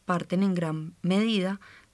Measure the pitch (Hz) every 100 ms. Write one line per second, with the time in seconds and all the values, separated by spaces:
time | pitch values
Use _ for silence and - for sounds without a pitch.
0 | - 175 - 180 196 175 160 156 160 -
1 | 175 190 226 208 185 196 - - _